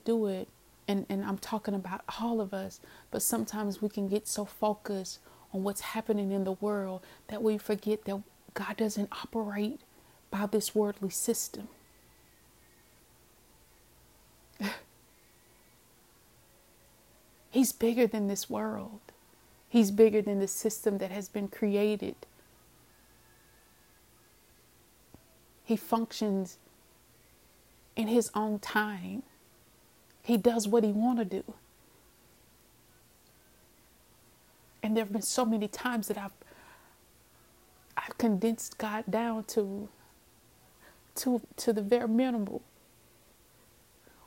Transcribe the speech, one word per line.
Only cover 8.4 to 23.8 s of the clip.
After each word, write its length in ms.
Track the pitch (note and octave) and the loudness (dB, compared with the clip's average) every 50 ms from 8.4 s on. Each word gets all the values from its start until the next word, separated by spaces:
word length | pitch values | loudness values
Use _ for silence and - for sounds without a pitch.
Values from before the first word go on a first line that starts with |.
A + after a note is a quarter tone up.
| - - - | -20 -14 -10
God 220 | - G3 F#3+ G#3 - | -8 -8 -6 -2 0
doesn't 320 | A3 A3 - G#3 G3+ - | 0 0 0 -2 -2 -2
operate 680 | - - - - - A3+ A3 G#3 G3+ G#3 G#3 G#3+ D4+ - - - - - - - - - - _ | -4 -10 -10 -6 -4 -4 -4 -2 -2 -2 -2 -2 -4 -6 -12 -20 -20 -20 -20 -20 -20 -20 -12 _
by 160 | - G3 G#3 | -4 -2 0
this 280 | G3+ A3+ G#3+ G3 - - | 2 2 2 0 2 2
worldly 360 | G#3+ G#3+ G#3 G3+ - G3 F#3+ | 2 2 2 0 -4 -6 -4
system. 580 | - - - - A3+ - - - - - G3+ - - - - - - - - - - - - - - - - - - - - - - - - - - - - - - - - - - - - - - - - - - - - - - - - - - - - - - - - - - - | -4 -2 0 0 0 0 -2 -6 -8 -12 -14 -14 -18 -20 -20 -20 -20 -20 -20 -20 -20 -20 -20 -20 -20 -20 -20 -20 -20 -20 -20 -20 -20 -20 -20 -20 -20 -20 -20 -20 -20 -20 -20 -20 -20 -20 -20 -20 -20 -20 -20 -20 -20 -20 -20 -20 -20 -20 -20 -20 -20 -20 -20 -20 -20 -20 -20 -20 -12 -8
<laughs> 100 | G3+ G3+ - - - - - - - - - - - - - - - - - - - - - - - - - _ _ - - - - - - - - - - - _ - - - - - - - - - - - _ _ - - - - | -8 -8 -8 -8 -14 -20 -20 -20 -20 -20 -20 -20 -20 -20 -20 -20 -20 -20 -20 -20 -20 -20 -20 -20 -20 -20 -20 _ _ -20 -20 -20 -20 -20 -20 -20 -20 -20 -20 -20 _ -20 -20 -20 -20 -20 -20 -20 -20 -20 -20 -20 _ _ -20 -20 -20 -2
He's 220 | - B3+ C4 - | 2 4 4 4
bigger 340 | - - A3+ A3+ A#3 B3 A#3+ | 2 2 2 2 4 4 4
than 220 | G#3+ A3+ A3 G3+ G3+ | 4 4 0 0 0
this 220 | G3+ G3 - - | -2 -4 -4 -4
world. 500 | A3 G#3+ G#3+ A3 G#3+ G#3 F#3+ G#3+ G#3+ G#3 - - - - - - - - - - - - - - | -4 -4 -2 -4 -4 -6 -8 -10 -14 -16 -20 -20 -20 -20 -20 -20 -20 -20 -20 -20 -20 -20 -12 2
He's 220 | - A#3+ A3 G3 | 6 6 6 6
bigger 320 | G3+ G#3 A3+ A3 G#3 G#3+ | 8 8 8 8 8 4
than 180 | G3 G#3 G3+ G3 | 2 2 0 0
the 80 | G3 G3 | 0 0
system 500 | - - - A3 - - - A3 G3+ F#3+ | -2 -2 -2 -2 -2 0 0 0 0 0
that 120 | F#3+ F#3 | -4 -4
has 180 | F#3+ G3+ G3 - | -6 -8 -8 -6
been 200 | - G#3 G3+ G3 | -6 -6 -6 -6
created. 680 | - - A3 G#3 G3+ G3+ G#3 G#3+ G#3+ G3+ - F#3+ - - - - - - - - - - - - - - - - - - - - - - - - - - - - - - - - - _ | -4 0 0 2 4 4 2 2 2 0 -4 -8 -8 -10 -16 -20 -20 -20 -20 -20 -20 -20 -20 -20 -20 -20 -20 -20 -20 -20 -20 -20 -20 -20 -20 -20 -20 -20 -20 -20 -20 -20 -20 -20 -20 _